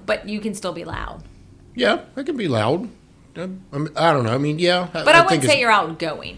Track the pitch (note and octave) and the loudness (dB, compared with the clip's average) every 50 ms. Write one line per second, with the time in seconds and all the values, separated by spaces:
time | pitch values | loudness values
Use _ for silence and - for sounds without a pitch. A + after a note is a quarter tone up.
0 | - - G#3+ G#3 - G3+ G#3 G#3+ G#3 A3 G3+ G3 - F#3 E3+ - E3+ D#3+ D#3+ - | -4 -4 -4 -4 -4 -6 -8 -6 -6 -6 -8 -6 -6 -8 -8 -8 -10 -10 -10 -8
1 | - - - - - - - - - - - - - - - A#3+ B3 G#3 - E4+ | -10 -10 -12 -14 -18 -20 -20 -20 -20 -20 -20 -20 -20 -16 -6 -2 0 0 0 0
2 | - - - - C#4+ D4 D#4+ B3+ G#3+ E3+ B2+ A2 G#2 A2+ C#3+ F3+ A#3+ G#3+ - - | -4 -8 -10 -8 -6 -6 -4 -4 -2 0 0 2 2 2 2 0 -2 -6 -12 -16
3 | - - - - - - - - E3+ F#3 F#3 F#3 - - - C#3+ D3+ D#3 - - | -20 -20 -20 -20 -20 -18 -14 -12 -10 -10 -10 -14 -16 -10 -8 -6 -6 -6 -2 2
4 | D#3 E3+ D#3 C#3+ A#2+ A2 A2+ C3 C#3+ D3 D3+ D#3 F3 F3 F3 F3+ F3+ F3 - E3 | 2 4 4 4 2 2 0 0 0 -2 0 0 2 2 2 2 0 -2 -6 -2
5 | D3+ - D#4 E4+ E4+ F#4 F#4 D#4+ C4+ D#4+ D4 C#4 B3 A#3 A3 G3+ F#3 D#3+ E3 D#3+ | 2 6 6 6 6 6 4 2 4 2 2 4 4 4 4 4 2 0 -4 -6
6 | E3+ D#3+ D3+ F2+ C2 D#2 - | -6 -6 -6 -8 -10 -14 -16